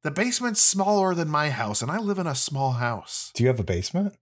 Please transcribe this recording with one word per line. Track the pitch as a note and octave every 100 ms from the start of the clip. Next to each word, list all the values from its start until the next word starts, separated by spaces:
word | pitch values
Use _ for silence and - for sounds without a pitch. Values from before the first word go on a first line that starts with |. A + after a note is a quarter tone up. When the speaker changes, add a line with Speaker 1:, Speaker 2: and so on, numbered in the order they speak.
Speaker 1:
The | D#3+
basement's | C#3+ A#3+ B3 B3 G#3
smaller | - F#3+ F#3+ G#3 F#3+
than | F3 D#3+
my | D3+ D3+
house, | C3+ A2 G#2
and | A#2+
I | F#3
live | G#3 F#3+
in | E3+
a |
small | C3 - C#3 C3+
house. | B2 B2 A2 - - -
Speaker 2:
Do | -
you | A#2+
have | A#2+
a |
basement? | F#2 F#2 G2+ F3 G3+ -